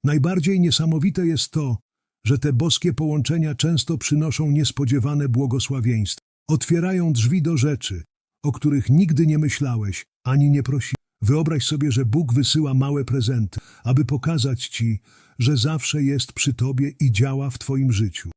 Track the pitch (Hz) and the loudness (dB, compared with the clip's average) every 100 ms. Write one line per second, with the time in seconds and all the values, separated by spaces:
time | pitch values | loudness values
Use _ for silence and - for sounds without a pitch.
0 | 143 147 160 185 151 190 175 - 160 160 | 0 0 0 0 0 2 2 2 0 0
1 | 180 160 170 156 - 160 139 113 _ _ | 0 0 0 0 -2 -4 -4 -6 _ _
2 | _ _ 110 139 147 120 160 - 175 139 | _ _ -2 0 2 0 0 0 0 -2
3 | 156 151 127 165 156 - 160 165 - 160 | -2 -2 0 0 -2 0 0 0 0 -4
4 | - 151 156 - 156 147 147 - 135 139 | 0 0 0 -2 0 2 0 0 0 0
5 | 117 147 143 120 139 127 - 135 117 113 | 0 0 0 0 0 -2 -2 -2 0 0
6 | 101 - _ _ - 156 - 170 180 185 | -2 -6 _ _ -4 -2 0 0 2 0
7 | 170 127 113 180 156 160 143 143 - 90 | 0 2 2 2 2 2 0 0 -6 -8
8 | 80 _ _ _ 147 - 151 143 - 143 | -10 _ _ _ -6 -2 0 0 4 4
9 | 190 143 160 151 151 - 143 117 101 90 | 4 4 2 2 0 -2 -2 -2 -4 -6
10 | - _ - 135 143 143 123 135 - - | -10 _ 0 2 4 2 2 -2 -4 -8
11 | _ _ 107 147 156 151 - 151 147 120 | _ _ 0 2 2 -2 -2 -2 0 0
12 | 123 135 147 120 139 156 151 131 139 143 | 2 0 2 0 2 0 0 0 0 -2
13 | 131 135 113 127 104 - - - 117 131 | -2 -2 0 -2 -2 -6 -14 -10 0 2
14 | 143 147 160 165 135 123 - - 117 107 | 2 -2 -2 -2 -2 -4 -6 -4 -2 -2
15 | _ _ _ - 120 147 135 156 - 151 | _ _ _ -2 0 2 0 -2 -4 -2
16 | 139 139 - - 143 127 123 131 139 147 | 0 0 -4 -2 -2 0 -2 0 -2 0
17 | 139 104 135 135 139 - - 135 135 104 | 0 2 0 0 -4 -6 -4 0 2 2
18 | 107 - 87 | 0 -4 -14